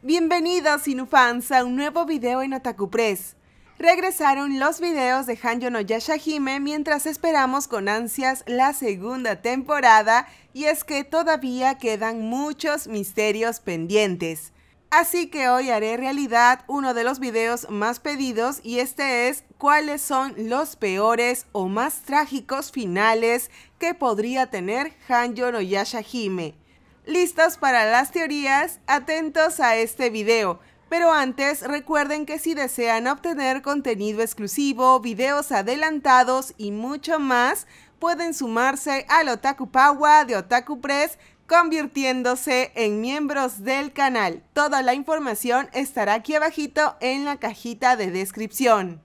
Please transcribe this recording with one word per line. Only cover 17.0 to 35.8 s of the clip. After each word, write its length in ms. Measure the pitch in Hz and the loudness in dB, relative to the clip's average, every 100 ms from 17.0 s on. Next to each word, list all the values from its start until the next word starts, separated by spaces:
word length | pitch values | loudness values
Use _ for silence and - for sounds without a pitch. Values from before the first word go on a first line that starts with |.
los 160 | 233 269 | -2 -2
videos 500 | 254 226 226 233 - | -4 -2 -2 -2 -6
más 300 | 208 214 240 | -4 -4 -4
pedidos, 600 | 311 285 269 220 233 269 | -6 -4 -4 -2 -2 -4
y 160 | 220 247 | -6 -4
este 480 | 254 - 277 247 247 | -4 -4 -2 0 0
es 160 | 277 _ - | -2 _ -4
cuáles 440 | 277 302 302 285 | 2 2 2 -6
son 320 | - 262 269 - | -2 -2 -2 -6
los 400 | 220 247 302 - | -4 -4 -4 -4
peores 720 | 208 190 214 233 240 247 - | -4 0 2 2 0 -2 -6
o 160 | 208 185 | -6 -4
más 360 | 202 262 - | -2 -4 -6
trágicos 680 | - 285 294 269 - 269 285 | -4 -2 -2 -6 -6 -8 -6
finales 800 | - 208 180 214 226 226 240 - - - _ | -6 -4 2 2 4 2 0 -4 -14 -20 _
que 160 | 339 | -6
podría 560 | 349 262 208 226 262 254 | -2 -2 0 -2 0 -2
tener 440 | 202 180 233 302 - - | -2 -4 -4 -4 -8 -2
Hanyo 420 | 247 240 226 247 | 0 0 -2 -2
no 80 | 240 | -2
Yashahime. 960 | 185 196 208 240 208 254 208 185 151 - _ _ _ _ - | -2 -2 -2 -6 -8 -6 -4 -4 -8 -12 _ _ _ _ -6
¿Listos 500 | 330 359 - 330 339 | -2 0 2 2 2
para 340 | 277 247 220 | 0 2 4
las 220 | 233 277 | 2 2
teorías? 720 | 349 320 294 277 269 339 - - | -2 -4 -2 0 0 0 -6 -2
Atentos 760 | 285 269 311 311 320 320 320 | -2 0 -4 -2 0 0 2
a 160 | 247 226 | 2 2
este 320 | 226 - 247 | 0 -2 -2
video. 500 | 220 208 226 202 175 _ _ _ | -2 2 2 2 -4 _ _ _
Pero 240 | 330 339 | 2 4
antes, 480 | 311 269 254 277 294 | 4 2 -2 -2 -2
recuerden 640 | - 294 285 302 285 302 302 | -4 -6 -2 0 0 -4 -6
que 120 | 311 | -6
si 160 | 320 | -4
desean 540 | 302 262 254 233 226 240 | -2 -4 -2 0 0 0
obtener 540 | 277 349 302 262 262 | -2 -4 -2 -2 -2
contenido 600 | 277 285 269 220 208 214 | -2 -2 -2 -2 -2 -2
exclusivo, 760 | 226 - 208 - 285 240 254 254 | -4 -4 -6 -2 -2 2 4 4
videos 540 | 233 208 262 285 285 | 2 -2 0 0 0
adelantados 1000 | 233 196 269 | -2 0 -2